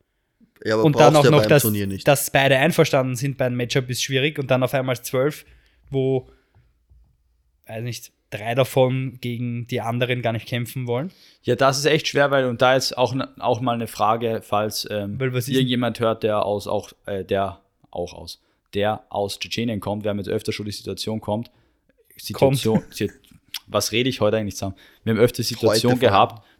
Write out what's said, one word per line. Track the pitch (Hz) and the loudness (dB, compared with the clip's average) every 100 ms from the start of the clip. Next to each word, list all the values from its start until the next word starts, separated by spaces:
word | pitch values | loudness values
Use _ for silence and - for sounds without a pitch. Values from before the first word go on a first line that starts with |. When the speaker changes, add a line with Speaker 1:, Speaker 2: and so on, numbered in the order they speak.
| _ _ _ _ _ _ | _ _ _ _ _ _
Speaker 1:
Ja, | - 110 | -2 4
aber | 156 | 4
Speaker 2:
Und | 139 | 6
dann | 147 | 8
Speaker 1:
brauchst | 151 | 8
Speaker 2:
auch | |
Speaker 1:
du | 156 | 8
ja | |
Speaker 2:
noch, | 151 | 6
Speaker 1:
beim | 135 | 6
Speaker 2:
dass, | 151 | 4
Speaker 1:
Turnier | 117 104 98 | 4 0 -2
nicht. | 95 - | 0 2
Speaker 2:
dass | 139 - | 2 2
beide | 143 135 135 | 2 4 4
einverstanden | 151 170 156 143 131 127 | 4 4 4 2 0 -2
sind | 139 131 | -4 -2
beim | 127 123 | -2 -2
Matchup, | 123 143 127 | -2 -2 -2
ist | 120 | -4
schwierig. | - 135 143 151 | -2 0 0 -2
Und | 127 | 0
dann | 127 | 0
auf | 127 | 2
einmal | 139 131 123 | 0 -2 -4
zwölf, | - 131 143 - - _ _ _ _ | -2 0 0 -2 -12 _ _ _ _
wo, | 135 131 131 127 _ _ _ _ _ _ _ _ _ _ _ _ _ - | -2 0 0 -4 _ _ _ _ _ _ _ _ _ _ _ _ _ -14
weiß | 113 | -10
nicht, | 120 113 - _ _ | -8 -10 -14 _ _
drei | 104 110 120 | -8 -2 0
davon | 127 - 127 131 131 123 | 2 2 2 2 -4 -8
gegen | 120 120 120 120 117 | -8 -6 -6 -6 -6
die | 120 | -6
anderen | 110 120 123 123 | -4 -2 0 0
gar | 117 | -2
nicht | 110 - | -4 -4
kämpfen | 120 117 135 123 | -6 -6 -6 -4
wollen. | 120 175 - - _ | -4 -4 -10 -20 _
Speaker 3:
Ja, | - 123 | -2 2
das | 135 135 | 2 2
ist | 143 | 2
echt | 151 - | 2 0
schwer, | 139 143 | 0 2
weil, | 139 127 | 2 0
und | 117 | 2
da | 127 | 4
jetzt | 131 - - | 4 2 0
auch | 123 | 0
n-, | 131 123 - | -2 -6 -6
auch | 113 117 | -2 -2
mal | 127 | -2
eine | 117 113 | -4 -4
Frage, | - 104 117 117 113 | -2 0 2 0 -4
falls, | - 104 107 - - | -2 -2 0 -4 -6
ähm, | 104 101 101 | -6 -6 -4
Speaker 2:
Weil | 131 | -4
was | 127 117 | -2 -2
ist | |
Speaker 3:
irgendjemand | 131 131 123 120 110 | 0 0 0 -2 0
hört, | 113 110 | 0 0
der | 110 107 - | 0 0 0
aus, | 104 98 | -2 -2
auch, | 101 - - - | -4 -6 -12 -8
äh, | 98 | -8
der | 90 98 98 90 _ _ _ | -2 -2 -2 -6 _ _ _
auch | - 87 | -10 -8
aus, | 85 82 - _ _ _ | -10 -16 -18 _ _ _
der | 101 104 107 - | -2 -2 -2 -6
aus | - 101 - | -6 -4 -6
Tschetschenien | 95 - 117 98 | -8 -6 -4 -4
kommt. | 101 104 | -4 -4
Wir | 104 | -4
haben | 104 | -4
jetzt | 92 | -4
öfter | 110 - | -4 -4
schon | - 107 | -6 -8
die | |
Situation | 104 - 98 - 110 | -10 -10 -8 -6 -6
kommt, | - 104 117 _ _ _ _ _ _ - - | -4 -6 -6 _ _ _ _ _ _ -16 -12
Speaker 2:
Kommt. | 110 135 135 | 0 2 2
Speaker 3:
Situation, | 110 110 - | 2 0 -2
<laughs> | |
Sie-, | - 104 - _ - _ - - | -6 -6 -6 _ -20 _ -16 -4
was | 104 - | -2 0
rede | 107 131 | 0 0
ich | 120 | 0
heute | 107 110 | 2 2
eigentlich | 104 - | -2 -6
zusammen? | 98 - - _ | -8 -10 -16 _
Wir | 110 | -2
haben | 110 | 0
öfter | 120 - | 0 -2
die | |
Situation | 113 117 110 110 120 | -6 -2 0 2 2
Speaker 1:
Heute | 123 117 | 2 4
vor | |
allem. | 101 120 | 4 2
Speaker 3:
gehabt, | - _ _ | 0 _ _